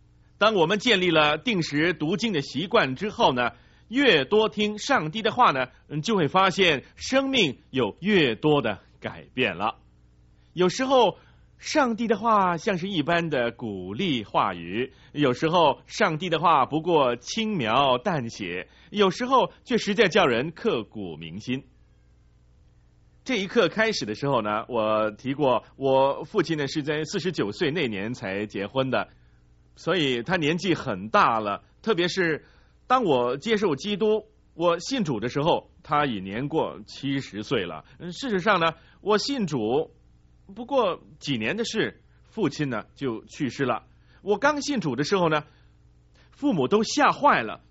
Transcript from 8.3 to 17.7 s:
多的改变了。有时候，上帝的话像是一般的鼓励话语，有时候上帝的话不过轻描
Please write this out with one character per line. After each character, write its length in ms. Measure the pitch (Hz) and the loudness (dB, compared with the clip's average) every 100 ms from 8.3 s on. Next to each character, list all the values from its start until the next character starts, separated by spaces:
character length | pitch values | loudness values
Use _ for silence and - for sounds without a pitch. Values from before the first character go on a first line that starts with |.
| 110 | 2
多 260 | 151 147 | 2 2
的 200 | 113 95 - _ | 2 -4 -10 _
改 240 | 110 85 71 | -12 -12 -12
变 220 | 127 113 85 | -2 -2 0
了。 220 | 110 - _ _ _ _ _ _ _ | -4 -4 _ _ _ _ _ _ _
有 160 | 160 180 | 0 0
时 160 | 208 | 0
候， 360 | 262 269 214 - - _ _ _ | 2 4 4 2 -14 _ _ _
上 380 | - 311 254 220 | -2 0 2 0
帝 100 | 226 | -2
的 120 | 208 | 0
话 400 | 226 214 185 170 | 2 2 2 0
像 200 | 220 185 | -2 -4
是 120 | 190 | -2
一 120 | 185 | -2
般 280 | 143 170 170 | 0 0 0
的 240 | 139 117 | 0 -2
鼓 400 | - 113 95 90 | -4 -8 -8 -8
励 320 | 110 190 127 101 | -4 -2 -2 -2
话 280 | 160 110 | 0 0
语， 380 | 90 85 104 131 - - | -2 -6 -6 -6 -10 -14
有 180 | - 139 | -2 0
时 180 | 123 160 | 0 0
候 300 | 175 151 - - | 4 4 2 -8
上 300 | - 202 156 | -2 0 0
帝 120 | 185 | -2
的 80 | 160 | 0
话 280 | 175 151 127 | 2 4 2
不 160 | 151 | -2
过 340 | 165 160 127 120 | 0 2 2 0
轻 400 | - 226 220 196 | -6 -6 -4 -2
描 420 | 107 | 0